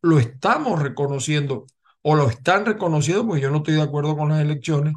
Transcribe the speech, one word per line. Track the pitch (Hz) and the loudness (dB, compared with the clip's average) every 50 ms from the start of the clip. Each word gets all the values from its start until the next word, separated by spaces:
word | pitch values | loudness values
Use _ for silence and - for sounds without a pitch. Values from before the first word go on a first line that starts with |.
Lo | - 170 160 147 | 4 4 4 4
estamos | 120 113 - - - 196 240 311 302 254 208 160 | 4 2 -4 -4 0 0 0 0 0 -2 -2 -2
reconociendo, | 147 135 113 - 143 139 139 139 123 151 151 147 143 139 135 - - _ _ _ _ _ _ _ | -2 -4 -2 -4 -4 -4 -2 -4 -2 -2 -2 -2 -2 -2 -6 -6 -8 _ _ _ _ _ _ _
o | _ 151 156 | _ 2 4
lo | 151 143 123 | 4 4 2
están | 113 - - - 180 202 214 | 0 -2 0 2 2 2 2
reconociendo, | 233 208 208 196 170 160 151 139 - 175 208 240 | 0 -2 -2 -2 0 0 0 0 0 0 0 0
porque | 226 180 143 | 0 -2 -2
yo | 135 139 | -2 0
no | 143 156 | -2 -2
estoy | 151 - 156 | 0 0 0
de | 156 | 0
acuerdo | 151 139 143 147 143 151 151 | 0 0 -2 -4 -2 -2 -2
con | 147 151 151 | -2 0 0
las | 156 156 | 0 0
elecciones | 151 147 151 143 - - 156 143 143 156 151 | 0 0 -2 -4 -4 -2 -2 0 0 -2 -4